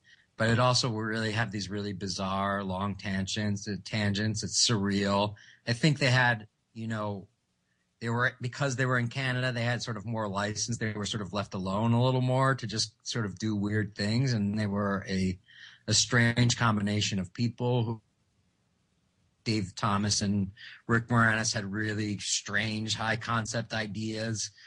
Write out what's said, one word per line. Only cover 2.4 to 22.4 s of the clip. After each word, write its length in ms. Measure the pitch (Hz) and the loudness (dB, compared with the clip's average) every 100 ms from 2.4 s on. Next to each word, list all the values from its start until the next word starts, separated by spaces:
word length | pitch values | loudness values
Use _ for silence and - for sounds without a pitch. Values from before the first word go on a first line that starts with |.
| 98 101 | -2 -2
long 300 | 98 92 101 | -2 -4 -4
tangents, 720 | 95 107 95 95 - 107 101 - | -4 -4 -4 -2 -2 -2 -2 -4
uh, 100 | 95 - | -8 -6
tangents. 580 | 110 104 98 107 104 | -2 0 0 0 -2
It's 260 | 95 - - | -2 0 2
surreal. 640 | 113 98 98 98 101 101 101 - - - | 2 2 2 2 2 0 -2 -16 -10 -4
I 60 | |
think 240 | 117 165 143 | 2 2 4
they 140 | 139 | 4
had, 340 | 127 123 113 107 _ _ 117 | 4 4 2 -4 _ _ -10
you 120 | 110 | -6
know, 400 | 110 107 101 95 _ _ _ _ _ _ _ | -4 -4 -6 -10 _ _ _ _ _ _ _
they 100 | 117 | -2
were, 220 | 120 127 - | 0 0 -2
because 360 | 123 - 139 127 | -8 -2 -2 0
they 100 | 127 | 2
were 140 | 127 | 2
in 80 | 120 | 0
Canada, 440 | 131 131 127 127 | -2 -2 -2 -2
they 120 | 120 | -2
had 180 | 120 120 | -2 -2
sort 160 | - 107 | -4 -8
of 80 | 95 | -4
more 220 | 110 104 | -4 -2
license. 500 | 95 104 104 - 113 | -2 -2 -2 -4 -2
They 140 | 110 | -4
were 160 | 107 101 | -4 -4
sort 160 | 110 | -4
of 100 | 92 | -4
left 220 | 101 98 101 | -4 -4 -4
alone 380 | 92 98 117 | -2 0 4
a 100 | 117 | 4
little 180 | 127 127 | 4 2
more 320 | 127 127 135 | 2 2 2
to 140 | 131 113 | 2 -2
just 260 | 107 - - | -4 -4 -6
sort 240 | - 123 104 | -8 -4 -4
of 140 | 90 | -2
do 160 | 110 104 | -2 0
weird 400 | 101 107 101 - | 0 0 -2 -2
things. 380 | 104 113 135 | 0 2 2
And 260 | 117 101 107 | 2 0 0
they 80 | 104 | 0
were 360 | 101 101 98 - | 0 0 -2 -2
a, 300 | 95 92 90 _ - - - - | 0 0 -2 _ -20 -20 -12 0
a 80 | 107 | 2
strange 640 | - 123 117 120 120 - | 4 4 4 6 4 4
combination 600 | 117 104 101 104 104 98 | 2 2 2 0 0 0
of 160 | 90 | -4
people 500 | - 117 117 123 123 | -2 -2 0 0 2
who, 180 | 113 113 - _ _ _ _ _ _ _ _ _ _ _ _ _ | 0 -4 -10 _ _ _ _ _ _ _ _ _ _ _ _ _
Dave 300 | - 110 92 - | -2 0 -2 -2
Thomas 460 | 113 101 104 101 | 0 2 2 2
and 300 | 104 101 95 - - - - | 2 2 0 -4 -18 -12 0
Rick 220 | 120 117 | 0 4
Moranis 480 | 120 113 110 107 117 | 4 6 4 0 -2
had 160 | 98 | -4
really 480 | 101 107 104 107 101 | -4 -2 -2 -2 -2
strange 760 | - - | -2 -4